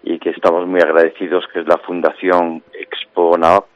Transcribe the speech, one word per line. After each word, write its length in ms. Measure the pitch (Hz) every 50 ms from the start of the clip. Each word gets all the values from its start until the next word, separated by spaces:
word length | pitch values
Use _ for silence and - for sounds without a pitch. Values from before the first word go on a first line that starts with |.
| -
y 140 | - 85 82
que 120 | - 90
estamos 360 | 76 - - 87 85 87 90
muy 140 | 90 92 90
agradecidos, 640 | 85 76 80 82 82 82 - - 95 82 85 90 85 -
que 80 | - 90
es 60 | 82
la 120 | 80 87 82
Fundación 840 | - - 87 87 80 78 78 - - 92 90 87 87 82 80 80 _ _ _
Expo 640 | 95 - _ - - - _ _ 90 87 82 85 85
Naval 260 | 82 82 90 101 - _ _